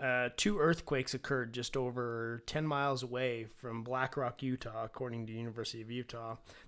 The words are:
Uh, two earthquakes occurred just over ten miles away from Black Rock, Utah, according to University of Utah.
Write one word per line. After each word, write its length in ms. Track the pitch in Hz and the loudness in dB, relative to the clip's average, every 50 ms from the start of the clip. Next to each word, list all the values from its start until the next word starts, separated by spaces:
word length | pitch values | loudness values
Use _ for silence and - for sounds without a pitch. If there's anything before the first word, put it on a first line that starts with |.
Uh, 300 | 135 131 123 123 123 123 - | 2 4 4 4 4 2 2
two 220 | - - 208 208 185 | 2 4 4 6 6
earthquakes 560 | 147 160 165 165 - - 147 131 123 - - | 6 6 6 4 2 0 0 0 2 0 -2
occurred 380 | 131 - - 143 131 120 117 | -4 0 0 2 2 2 0
just 240 | 117 123 120 - - | -2 -4 -4 0 0
over 680 | 139 123 127 120 127 120 120 117 117 117 113 117 117 - | 0 0 2 0 0 -2 -2 -2 -2 -2 -2 -4 -4 -6
ten 200 | - - 156 156 | -2 0 0 2
miles 360 | 156 143 139 143 143 135 127 | 2 2 4 4 4 2 2
away 420 | 127 120 120 123 131 127 120 113 113 | 0 -2 0 0 2 2 0 0 -4
from 380 | 110 - - - 120 113 113 113 | -8 -10 -10 -6 -4 -4 -4 -2
Black 320 | 120 127 127 131 127 - | -2 0 0 0 0 2
Rock, 260 | 147 131 120 123 - | 0 0 0 -2 0
Utah, 420 | 135 131 127 123 - 117 110 113 113 | 0 0 0 0 -2 -6 -4 -4 -6
according 420 | 110 - - 131 123 117 117 113 | -6 -4 -4 -4 -2 -2 -4 -4
to 60 | 110 | -4
University 500 | 110 113 117 117 110 117 110 - - 117 | -4 -4 -4 -4 -4 -4 -4 -4 -4 -6
of 80 | 110 110 | -8 -6
Utah. 460 | 120 123 123 - - 117 113 113 117 - - - - - - | -4 -4 -4 -6 -8 -6 -6 -6 -8 -8 -10 -18 -20 -18 -2